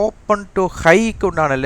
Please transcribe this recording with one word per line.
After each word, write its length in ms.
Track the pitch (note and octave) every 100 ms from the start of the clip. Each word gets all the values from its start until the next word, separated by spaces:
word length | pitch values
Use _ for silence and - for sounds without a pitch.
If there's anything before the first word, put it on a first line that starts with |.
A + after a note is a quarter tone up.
open 420 | G#3+ - - G#3 G3+ G3
to 100 | F#3 -
high-க்கு 460 | E3 F#3 A3+ - F#3+
உண்டான 300 | E3 D3+ C3